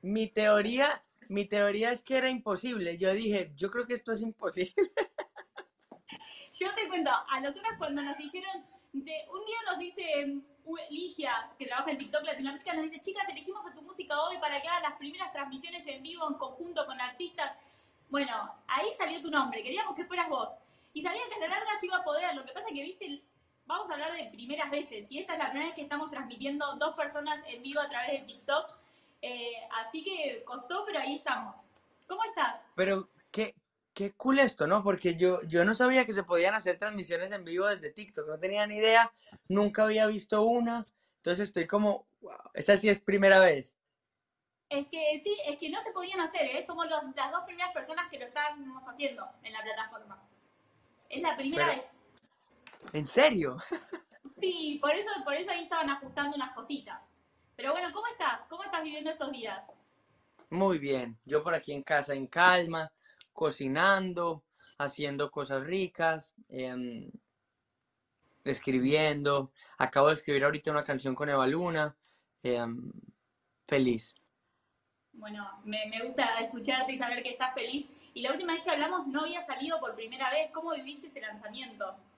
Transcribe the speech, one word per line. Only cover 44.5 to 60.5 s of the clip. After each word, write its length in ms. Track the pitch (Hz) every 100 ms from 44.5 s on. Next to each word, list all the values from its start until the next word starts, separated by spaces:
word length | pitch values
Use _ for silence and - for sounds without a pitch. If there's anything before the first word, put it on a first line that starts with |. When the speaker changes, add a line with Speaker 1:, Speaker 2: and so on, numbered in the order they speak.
| _ _
Speaker 2:
Es 180 | 277 285
que 320 | 320 302 302
sí, 140 | 403 415 294
es 100 | 285
que 120 | 320
no 100 | 359
se 100 | 453
podían 280 | 381 359 381
hacer, 220 | 330 359
¿eh? 220 | 269 277 -
Somos 220 | 330 330
los, 100 | 311 269 277
las 140 | 269
dos 120 | 330 359
primeras 260 | 349 359
personas 360 | 359 269 320 339
que 80 | 294
lo 80 | 247
estamos 600 | 302 294 294 269 262 254
haciendo 400 | 254 277 233 - -
en 100 | 226
la 100 | 220
plataforma. 600 | 220 220 233 240 214 196 _ _ _ _ _ _ _ _ _
Es 140 | 262
la 140 | 339 285
primera 300 | 277 311 302
Speaker 1:
Pero, 100 | 262
Speaker 2:
vez. 100 | - - _ _ _ _ _ _ - - -
Speaker 1:
¿en 140 | 151 147
serio? 500 | - 302 220 147 127 -
<laughs> 240 | 339 - 359 _ - 277 -
Speaker 2:
Sí, 400 | 370 349 311 285
por 120 | 285
eso, 140 | 330 415 392
por 100 | 277
eso 160 | 285 359
ahí 120 | 349
estaban 240 | 330 330 302
ajustando 460 | 277 262 - 285 285
unas 160 | 254
cositas. 500 | - - 277 - - - _ _ _ _ -
Pero 160 | 254
bueno, 180 | 330 359
¿cómo 140 | 294 453
estás? 360 | 381 311 233 -
¿Cómo 160 | 330
estás 180 | 392 359
viviendo 280 | 311 302 302
estos 200 | 311 285
días? 320 | 269 220 190 - - _ _ _ _ _ _ -